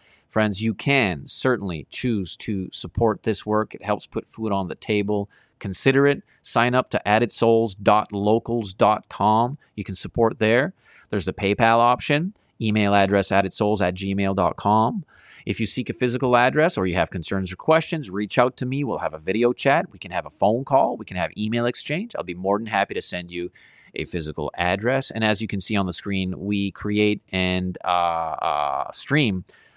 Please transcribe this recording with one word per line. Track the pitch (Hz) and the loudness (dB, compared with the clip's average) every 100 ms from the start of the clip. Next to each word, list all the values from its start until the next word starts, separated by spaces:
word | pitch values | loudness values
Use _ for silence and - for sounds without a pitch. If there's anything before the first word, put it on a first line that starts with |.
| _ _ _ | _ _ _
Friends, | - 110 98 | 0 0 0
you | 113 | -2
can | 104 - 143 110 80 71 | -2 0 2 2 -2 -6
certainly | - 131 123 98 82 - | -4 0 0 -2 -8 -10
choose | - 127 110 90 - | -6 -2 -2 -4 -8
to | - 101 92 | -6 -6 -6
support | - 90 - 117 101 | -8 -8 0 0 0
this | - 104 - | -2 -4 -2
work. | 107 107 - | -2 -2 -6
It | |
helps | 104 104 - | -4 -4 -4
put | - - | -8 -10
food | - 110 | -8 -4
on | 101 92 | -2 -4
the | |
table. | 76 - 104 101 104 101 _ _ _ | -8 -2 -2 0 -2 -4 _ _ _
Consider | 104 92 - 135 143 | -6 0 2 4 4
it. | 143 - _ | 2 -4 _
Sign | - - 120 | -4 0 2
up | 127 - | 2 0
to | 113 - | -2 2
added | 107 117 | 2 2
souls | - 117 113 113 98 | 2 4 4 2 0
dot | 101 107 107 | 2 2 2
locals | 101 104 113 - 120 104 | -2 2 2 0 -4 -4
dot | 95 104 107 - | 2 2 2 -2
com. | - 104 107 120 143 _ - | 0 4 4 2 -4 _ -10
You | |
can | 101 | -8
support | 95 - - 113 - | -6 -6 0 0 2
there. | 107 117 156 - _ - _ | 2 4 2 -4 _ -20 _
There's | 107 | -4
the | 87 | -4
PayPal | - 98 101 113 113 | -2 0 4 4 6
option, | 117 123 - 147 180 - _ _ | 4 2 0 0 0 -8 _ _
email | 110 107 104 | 0 2 4
address | 101 98 98 95 | 4 4 4 4
added | 98 95 | 2 2
souls | - 104 104 | 0 0 2
at | 92 | 0
gmail | 92 98 98 98 | -2 -4 -2 0
dot | 95 87 - | 2 0 0
com. | 104 107 113 233 - _ - - - | 2 4 4 0 -8 _ -20 -14 -8
If | 104 | -4
you | 110 | -2
seek | - 120 | -2 -4
a | |
physical | 117 127 120 127 123 | -2 -2 0 2 4
address | 123 143 160 143 | 4 4 2 2
or | 92 | 0
you | 87 | 0
have | - | 0
concerns | 95 80 98 92 | -2 -6 -4 -4
or | 95 | -4
questions, | - 160 160 165 120 | 2 2 2 -6 -6
reach | 92 104 - | -6 -2 2
out | 123 - | 2 0
to | 127 | -4
me. | 135 | -4
We'll | 139 82 | -4 -4
have | 82 | -4
a | 78 | -6
video | 78 101 120 | -4 2 2
chat. | 123 139 147 202 | 2 2 2 0
We | - | -10
can | 92 | -8
have | 90 76 | -8 -8
a | |
phone | - 101 117 | 0 2 2
call. | 139 139 247 - | 2 2 2 0
We | |
can | 107 92 | -8 -4
have | 82 - | -4 -4
email | 107 113 120 | -4 0 -2
exchange. | - - 151 233 - | -4 -6 -6 -6 -8
I'll | |
be | 87 | -8
more | 90 95 101 | -4 0 0
than | 110 | 0
happy | 107 101 | -2 0
to | 98 | -2
send | - 92 87 | -6 -8 -8
you | 87 90 - - _ _ | -8 -10 -12 -20 _ _
a | - 76 | -10 -6
physical | 90 76 76 73 - | -4 -6 -6 -6 -2
address. | 87 92 110 135 135 | 0 0 0 -2 -2
And | 110 | -2
as | 110 104 | 0 0
you | 110 | -2
can | 101 | -4
see | - 104 | -2 -2
on | 95 | -2
the | |
screen, | 90 - 98 92 92 | -4 -4 -2 -2 -4
we | 98 104 98 | -4 -2 -2
create | - 104 104 107 104 - | -4 -2 2 2 2 -4
and, | 92 92 92 92 90 | -2 0 0 -2 -4
uh, | - | 0
uh, | 87 87 82 82 80 82 73 73 69 64 | 2 2 0 -4 -4 -2 -2 -2 -4 -6
stream | - - 143 131 92 90 - _ | -8 -2 0 0 -2 -8 -18 _